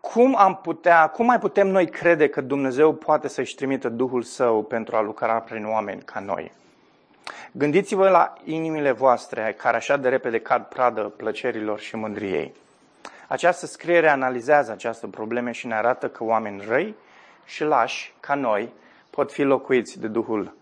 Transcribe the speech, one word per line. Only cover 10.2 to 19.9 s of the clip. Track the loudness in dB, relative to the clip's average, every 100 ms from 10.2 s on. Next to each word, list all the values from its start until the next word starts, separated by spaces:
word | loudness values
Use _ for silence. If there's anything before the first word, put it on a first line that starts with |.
| -2 -4
cad | 0 -2
pradă | -2 -2 -2 0
plăcerilor | -6 -6 -8 -6 -6 -4 -6 -6
și | -8 -10
mândriei. | -8 -6 -4 -4 -4 -12 _ _ _ _ -20 -20 -8
Această | -2 0 0 -6
scriere | -14 2 4 4
analizează | 4 0 -4 2 2 2
această | -4 -8 -8 -12
problemă | -10 -6 -4 -4
și | -8 -6
ne |
arată | -2 0 0 -4
că | -8
oameni | -2 -2 -2 -10 -2
răi | -2 -2 -8 _ _ -20 _
și | _ -6
lași | 0 2 2 -2 -14 _
ca | -6
noi | -4 0 -2 -2 -10 _ _ _
pot | -4 -4
fi | 0
locuiți | 2 2 2 0 0